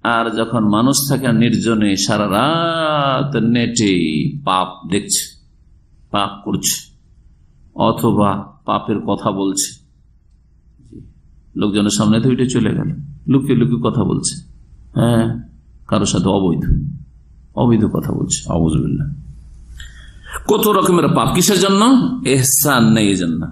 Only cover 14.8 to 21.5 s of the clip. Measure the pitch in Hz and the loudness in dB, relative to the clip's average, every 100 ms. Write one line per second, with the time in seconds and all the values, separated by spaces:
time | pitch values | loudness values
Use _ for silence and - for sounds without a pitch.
14.8 | - - 117 117 117 113 - - _ - | -8 0 2 2 0 -4 -10 -20 _ -20
15.8 | - 104 101 104 92 98 92 78 - - | -4 -2 0 0 2 2 2 0 0 0
16.8 | - - - - - - - - 120 113 | 0 -8 -16 -20 -20 -20 -14 -2 2 4
17.8 | 104 - - - - - - 85 80 76 | 2 -2 -4 -4 -4 -6 -2 0 2 0
18.8 | - - - - - - - - - - | -2 -2 -4 -8 -14 -20 -20 -20 -20 -18
19.8 | - - - - - - - 208 214 196 | -18 -18 -20 -20 -16 -12 0 2 4 2
20.8 | 185 180 147 - 113 180 175 | 4 2 4 2 2 2 2